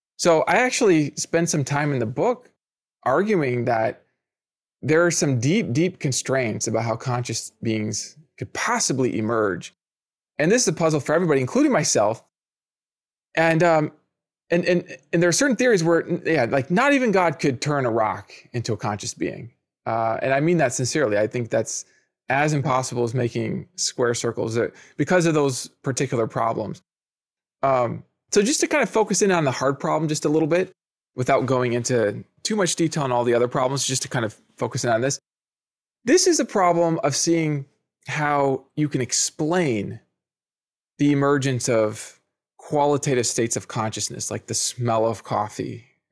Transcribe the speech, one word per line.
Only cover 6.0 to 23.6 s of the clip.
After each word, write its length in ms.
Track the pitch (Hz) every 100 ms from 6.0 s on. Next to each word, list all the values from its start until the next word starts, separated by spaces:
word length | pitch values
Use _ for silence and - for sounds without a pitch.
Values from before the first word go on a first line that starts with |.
| 151 123 - 135 117 110 -
about 180 | 113
how 120 | 113 113
conscious 560 | 127 120 120 113 - _
beings 540 | 117 110 107 98 - - _ -
could 140 | -
possibly 680 | - - 233 - 131 127 107
emerge. 560 | 107 113 104 90 - _ _ _ _ _ _ -
And 120 | 156
this 120 | 247
is 60 | 202
a 40 |
puzzle 280 | 160 165 156
for 140 | -
everybody, 260 | 160 175 139
including 320 | 123 247 294
myself. 500 | 190 151 - 104 113 _ _ _ _ _ _ _ _ _ _ _ -
And, 260 | 165 160
um, 300 | 175 160 151 - _ _ _ _ _
and, 140 | 175
and, 320 | 180 180 - - _
and 100 | 170
there 60 | 175
are 40 |
certain 240 | 160 285 226
theories 280 | 254 202
where, 240 | 165 165 - 175 -
yeah, 200 | 156 117
like, 220 | 135 127
not 220 | 180 277
even 200 | 285 247
God 260 | 190 170 151
could 220 | 147 120
turn 240 | 147 143
a 60 | 123
rock 420 | 113 107 92 - - _
into 200 | 123 113
a 40 | 104
conscious 380 | 107 104 120
being. 380 | - 85 - 117 _ _ _ -
Uh, 320 | 113 113 110
and 100 | 135
I 80 | 139
mean 160 | 160 175
that 140 | 131
sincerely. 460 | 131 127 156 123 104
I 80 | 110
think 240 | 123 117
that's 340 | 117 110 - - _ _ _ -
as 240 | 135 151
impossible 520 | 147 131 131 123 120
as 80 | 120
making 560 | 123 120 117 107 -